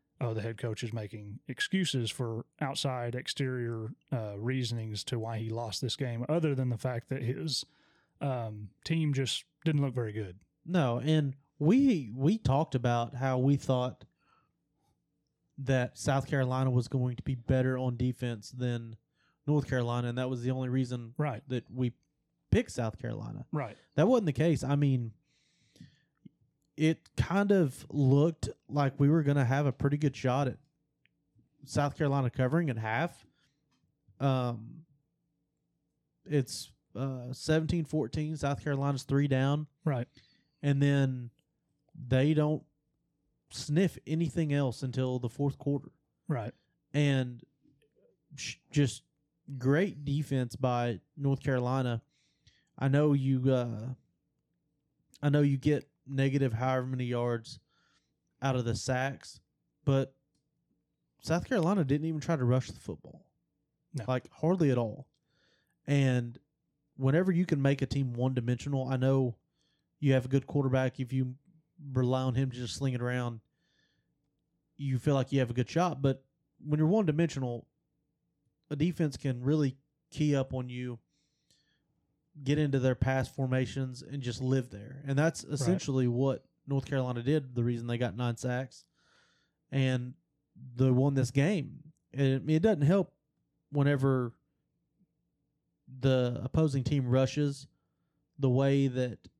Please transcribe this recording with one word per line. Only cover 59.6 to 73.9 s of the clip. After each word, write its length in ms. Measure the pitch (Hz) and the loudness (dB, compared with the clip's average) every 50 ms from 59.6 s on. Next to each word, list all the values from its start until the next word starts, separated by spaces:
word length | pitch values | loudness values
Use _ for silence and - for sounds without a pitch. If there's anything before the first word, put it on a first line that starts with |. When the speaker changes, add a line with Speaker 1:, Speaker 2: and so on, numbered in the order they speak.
| _ _ _ _ - | _ _ _ _ 0
Speaker 2:
but 280 | - 135 135 135 - _ _ _ _ _ _ _ _ _ _ _ _ _ _ _ _ _ _ _ _ _ _ | 2 2 2 2 -2 _ _ _ _ _ _ _ _ _ _ _ _ _ _ _ _ _ _ _ _ _ _
South 260 | - - 160 175 175 - | -4 -2 -2 -2 0 0
Carolina 360 | 269 214 160 170 202 202 156 | 0 2 2 2 2 2 2
didn't 220 | 131 139 147 151 165 | 2 0 0 0 -2
even 120 | 160 151 | -4 -4
try 140 | 143 - 170 | -2 -2 -2
to 80 | 143 127 | 0 2
rush 260 | 120 123 131 120 - | 2 2 2 0 -2
the 100 | 98 - | -10 -14
football. 440 | - - 82 - - - - - _ _ _ _ _ _ _ _ _ _ _ _ _ _ - | -12 -12 -12 -12 -12 -20 -20 -20 _ _ _ _ _ _ _ _ _ _ _ _ _ _ -8
Speaker 1:
No. 100 | 143 110 117 | -6 -4 -2
Speaker 2:
Like, 220 | 127 127 - - | -2 -2 -4 -8
hardly 400 | _ - - 160 185 180 170 143 | _ -2 0 2 2 4 4 4
at 60 | 127 120 | 4 4
all. 300 | 120 110 104 - - _ _ _ _ _ _ _ _ _ _ _ _ _ _ _ - | 2 -2 -4 -10 -16 _ _ _ _ _ _ _ _ _ _ _ _ _ _ _ -4
And 520 | - 143 143 139 131 127 123 120 120 117 - _ _ _ _ _ _ _ _ _ _ _ - | 0 2 4 4 4 4 2 0 -4 -8 -14 _ _ _ _ _ _ _ _ _ _ _ 0
whenever 340 | 135 131 139 165 185 190 | 2 4 4 4 4 4
you 140 | 180 170 185 | 4 2 4
can 160 | 165 160 143 | 2 2 2
make 200 | 135 139 143 135 | 4 2 2 2
a 40 | 139 | 0
team 280 | - - 143 139 127 120 | -2 0 0 -2 -2 0
one-dimensional, 760 | 120 123 131 131 127 113 120 123 123 - 143 143 135 131 127 | 0 0 0 0 0 0 0 -2 -2 -2 -4 -2 -2 -2 -2
I 80 | 135 127 | 0 2
know 400 | 127 135 135 135 131 123 117 _ _ _ _ _ _ _ _ _ _ _ _ - | 2 4 4 4 2 0 -2 _ _ _ _ _ _ _ _ _ _ _ _ -2
you 140 | 147 139 135 | 2 4 4
have 120 | 131 123 | 4 2
a 40 | 127 | 2
good 160 | 135 139 131 | 0 0 0
quarterback. 540 | - - 147 135 135 127 131 131 127 - - | 0 -2 0 0 2 2 2 2 0 -2 -4
If 140 | 131 117 131 | -6 -4 -2
you 220 | 131 131 127 127 - _ _ _ _ _ _ _ - 151 143 131 | -2 -2 -2 -4 -12 _ _ _ _ _ _ _ -18 -12 -4 0
rely 280 | 127 127 120 131 131 | 2 2 2 2 2
on 140 | 131 131 120 | 2 0 0
him 160 | 127 139 131 | 0 0 -2
to 60 | 120 123 | -4 -6
just 180 | 123 113 - | -8 -8 -6
sling 180 | - 139 135 127 | -4 -2 -2 -2
it 80 | 120 | -2
around, 380 | 120 123 123 123 123 120 117 110 _ _ _ _ _ _ _ _ _ _ | -2 -2 -2 -2 -2 -4 -6 -8 _ _ _ _ _ _ _ _ _ _